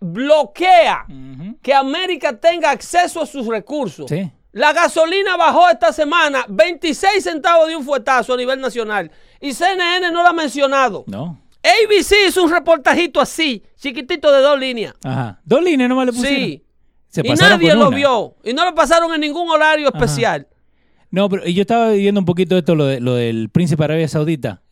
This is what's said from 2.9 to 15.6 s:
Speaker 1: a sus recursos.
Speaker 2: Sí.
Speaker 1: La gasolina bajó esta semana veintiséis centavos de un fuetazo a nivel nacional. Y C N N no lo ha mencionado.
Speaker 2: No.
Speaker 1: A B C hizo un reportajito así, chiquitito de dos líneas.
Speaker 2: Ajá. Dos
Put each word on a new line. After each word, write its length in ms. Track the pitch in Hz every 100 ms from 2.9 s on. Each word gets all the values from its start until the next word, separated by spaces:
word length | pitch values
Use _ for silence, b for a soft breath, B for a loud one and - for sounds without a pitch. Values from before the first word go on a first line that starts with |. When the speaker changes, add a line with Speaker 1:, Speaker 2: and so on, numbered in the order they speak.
| 349 349 330
Speaker 1:
a 40 | 285
sus 200 | 277 220
recursos. 600 | 220 - 294 214 - 131
Speaker 2:
Sí. 220 | 156 180 - _
Speaker 1:
La 200 | 202 294
gasolina 640 | 311 330 330 320 392 392 349
bajó 320 | 320 277 349
esta 240 | 339 330
semana 540 | 320 302 339 302 269 233
veintiséis 760 | 196 349 339 330 254 392 403
centavos 440 | 349 320 349 339 320
de 80 | 330
un 80 |
fuetazo 480 | 269 277 277 254 247
a 40 | 247
nivel 200 | 247 262
nacional. 520 | 262 233 214 202 165 b b b
Y 140 | 277
C 120 | 226 349
N 260 | 370 349 359
N 120 | 359
no 120 | 339
lo 60 | 349
ha 40 |
mencionado. 720 | 339 294 285 269 277 254 160 -
Speaker 2:
No. 320 | 101 175 143 _ _
Speaker 1:
A 260 | - 427 415
B 140 | 403
C 120 | - 415 381
hizo 140 | 370
un 80 | 330
reportajito 720 | 339 330 330 330 269 339 294
así, 420 | 247 - 311 214 _ _
chiquitito 560 | 277 254 254 330 302
de 80 | 277
dos 180 | 277 277
líneas. 360 | 262 240 156 -
Speaker 2:
Ajá. 360 | 131 127 117 -
Dos 180 | - 262